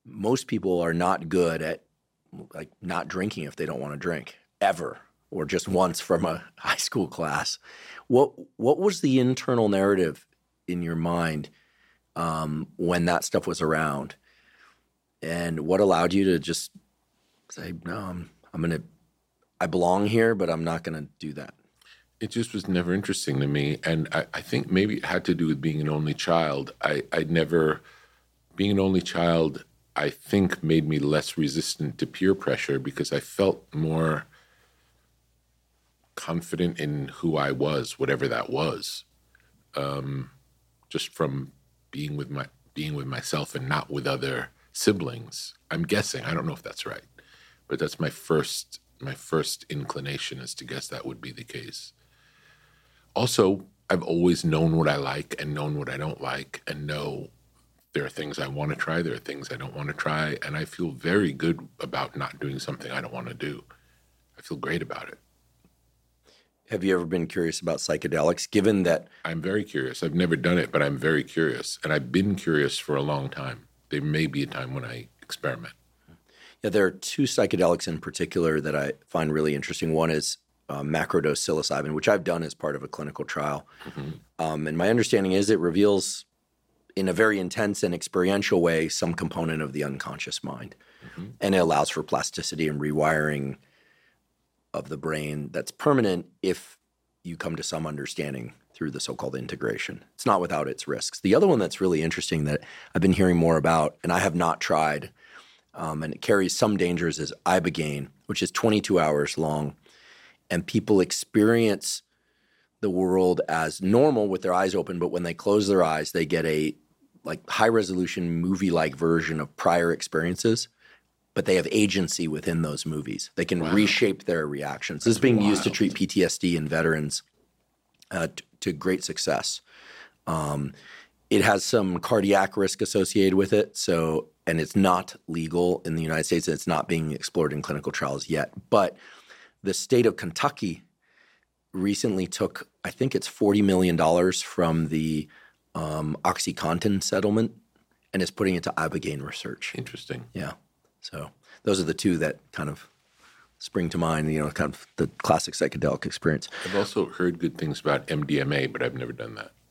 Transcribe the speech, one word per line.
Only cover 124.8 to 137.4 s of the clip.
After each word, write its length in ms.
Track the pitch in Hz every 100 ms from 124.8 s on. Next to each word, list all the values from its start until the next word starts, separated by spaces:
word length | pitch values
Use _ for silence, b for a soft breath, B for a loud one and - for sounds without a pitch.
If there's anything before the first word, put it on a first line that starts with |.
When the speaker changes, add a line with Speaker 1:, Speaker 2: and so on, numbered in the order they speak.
| - 76
Speaker 1:
This 80 | 120
is 60 | 113
Speaker 2:
That's 40 |
Speaker 1:
being 180 | 135 113
used 220 | 101 98
to 60 | -
Speaker 2:
wild. 60 | -
Speaker 1:
treat 180 | 101
P 140 | 92 95
T 160 | -
S 160 | 87 -
D 180 | 92 85
in 100 | 76
veterans, 540 | 80 82 78 76 - - _ _ _ _ _ _ _ _
uh, 200 | 95 82 -
t-, 80 | - _
to 120 | -
great 300 | 76 92 92
success. 580 | - - - 71 - - B B B B B B -
Um, 480 | 82 76 73 69 B B B B _ _
it 140 | 104
has 200 | 117 101
some 360 | - 120 98 87
cardiac 580 | - 113 98 98 95 -
risk 240 | 98 -
associated 540 | 104 107 92 110 95 95
with 180 | 95
it, 240 | 104 107 -
so, 520 | - 85 80 80 - _ -
and 120 | 82
it's 160 | 78 101
not 400 | 98 90 95 - -
legal 560 | 82 80 85 90 90 -
in 80 |
the 80 | 80
United 220 | 80 80
States, 240 | 78 85 80
and 80 | 76
it's 100 | -
not 220 | 78 -
being 240 | 82 78
explored 420 | 73 - -